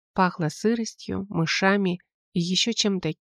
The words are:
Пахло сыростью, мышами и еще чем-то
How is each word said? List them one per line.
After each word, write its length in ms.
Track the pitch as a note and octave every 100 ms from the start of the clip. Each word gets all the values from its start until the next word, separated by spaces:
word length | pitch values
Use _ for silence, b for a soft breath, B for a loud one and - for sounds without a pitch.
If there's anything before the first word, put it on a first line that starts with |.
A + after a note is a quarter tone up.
| _
Пахло 340 | - F3+ - D3+
сыростью, 800 | - G#3+ A#3 A3+ - - F#3+ G3
мышами 720 | E3+ D#3+ - F#3+ G3+ F#3 F3+ _ _ _
и 80 | F#3
еще 320 | E3+ F#3 A#3
чем-то 400 | A3 G#3 F#3+ D#3+ -